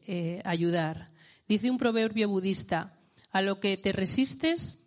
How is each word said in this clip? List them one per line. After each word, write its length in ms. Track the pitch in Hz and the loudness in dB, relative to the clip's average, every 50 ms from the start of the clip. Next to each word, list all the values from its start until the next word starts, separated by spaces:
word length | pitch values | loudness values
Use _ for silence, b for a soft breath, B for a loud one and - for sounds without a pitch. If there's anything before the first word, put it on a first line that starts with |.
| - | -10
eh, 360 | - 180 175 170 165 175 - - | -6 -6 -4 -4 -4 -4 -4 -2
ayudar. 680 | 180 175 170 170 170 170 170 160 156 160 - - - B B B B B B B - | -2 0 2 2 2 2 2 0 -2 -4 -8 -14 -18 B B B B B B B 0
Dice 220 | 214 208 220 254 | 0 2 2 0
un 80 | 254 - | 0 2
proverbio 500 | 247 233 226 226 220 226 208 220 208 208 | 2 2 2 2 0 0 2 0 0 2
budista, 720 | 196 190 185 196 185 - - - 175 160 - - _ _ B B B B B B | 2 0 0 0 -2 -2 -2 -2 -2 -2 -4 -6 _ _ B B B B B B
"A 100 | - 190 | 0 0
lo 180 | 196 196 196 196 | 2 2 0 0
que 160 | - 196 190 | 0 0 0
te 160 | 190 - 196 | 2 0 -2
resistes, 840 | 190 196 190 185 - 262 269 269 - - - 320 339 339 - - - - _ | 0 0 -2 0 2 0 0 0 -2 -2 0 0 0 0 -4 -12 -14 -18 _